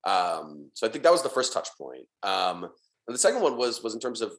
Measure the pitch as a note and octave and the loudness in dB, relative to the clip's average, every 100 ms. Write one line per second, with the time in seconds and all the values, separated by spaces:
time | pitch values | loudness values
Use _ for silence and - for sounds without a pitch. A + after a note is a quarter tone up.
0 | F#2+ G2 F2+ E2 D2+ D2+ D2 - A2+ C#3+ | 2 2 2 -2 -8 -16 -18 -4 -4 4
1 | - - C3 - B2+ - - - C2 C2 | 6 6 4 0 0 -2 -6 -12 -14 -14
2 | - _ G2 F#2+ F#2 F2 F2 - _ _ | -20 _ -2 0 0 -2 -10 -14 _ _
3 | - B2 G#3 B3+ E3+ B2 B2 A2+ A2+ A2 | -10 2 2 4 2 2 0 0 -6 -6
4 | B2 A2 G#2+ | -6 -4 -6